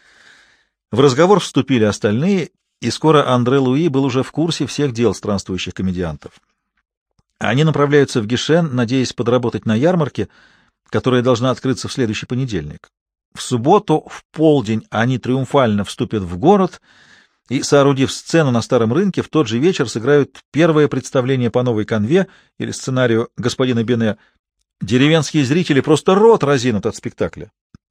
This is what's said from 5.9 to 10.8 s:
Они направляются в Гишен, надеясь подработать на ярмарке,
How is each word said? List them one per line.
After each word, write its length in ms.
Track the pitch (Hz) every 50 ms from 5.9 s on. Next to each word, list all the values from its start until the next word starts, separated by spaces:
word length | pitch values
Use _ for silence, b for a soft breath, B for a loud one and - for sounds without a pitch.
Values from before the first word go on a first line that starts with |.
| 90 90 90 80 76 - - - - _ _ _ _ _ _ _ _ _ _ _ _ _ _ _ _ _ _ _ _
Они 260 | - 110 101 117 139 156
направляются 580 | 160 139 135 143 139 147 143 139 - - 127
в 40 | 107
Гишен, 500 | 104 123 - - - 151 175 170 151 123
надеясь 380 | 123 120 107 131 131 123 - -
подработать 540 | - 113 117 123 123 120 117 - 104 -
на 80 | 113 107
ярмарке, 540 | 113 139 175 185 175 147 120 - - 98 b b b b b b b b b b _